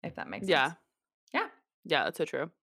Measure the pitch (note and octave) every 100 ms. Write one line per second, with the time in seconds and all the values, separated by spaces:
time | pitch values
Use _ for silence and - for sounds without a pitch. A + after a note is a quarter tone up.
0 | E3+ - - G2 F#3+ D#3 C3+ E3+ _ _
1 | _ _ _ - A4 - _ _ - D3
2 | G2+ - D#3 C3 D#3+ _